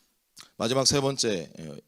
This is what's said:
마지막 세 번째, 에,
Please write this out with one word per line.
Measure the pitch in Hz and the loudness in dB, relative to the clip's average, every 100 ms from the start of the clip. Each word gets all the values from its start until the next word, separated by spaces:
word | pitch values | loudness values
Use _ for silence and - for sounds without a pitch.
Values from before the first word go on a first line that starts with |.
| _ _ _ - - - | _ _ _ -20 -18 -4
마지막 | 113 131 131 | 0 2 4
세 | 147 | 4
번째, | 135 135 117 95 76 - | 2 0 0 0 -4 -12
에, | 80 71 | -14 -14